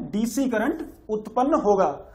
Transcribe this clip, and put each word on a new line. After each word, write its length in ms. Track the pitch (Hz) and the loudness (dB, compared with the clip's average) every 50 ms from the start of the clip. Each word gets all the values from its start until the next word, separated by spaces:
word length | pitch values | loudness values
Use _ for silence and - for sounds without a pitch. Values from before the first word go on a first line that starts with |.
| - - - | -6 -6 -4
डीसी 360 | 208 233 226 - 269 269 254 | -2 -2 -2 0 -2 0 0
current 380 | 226 214 220 285 320 - - - - - - - | 0 0 0 -2 -2 -4 -8 -12 -16 -16 -10 -6
उत्पन्न 440 | 214 214 214 - - 247 254 285 320 | -6 -6 -6 -4 -2 0 2 2 2
होगा। 440 | 285 180 208 202 190 180 151 143 - - - - | 2 4 4 4 4 4 2 0 -4 -10 -18 -20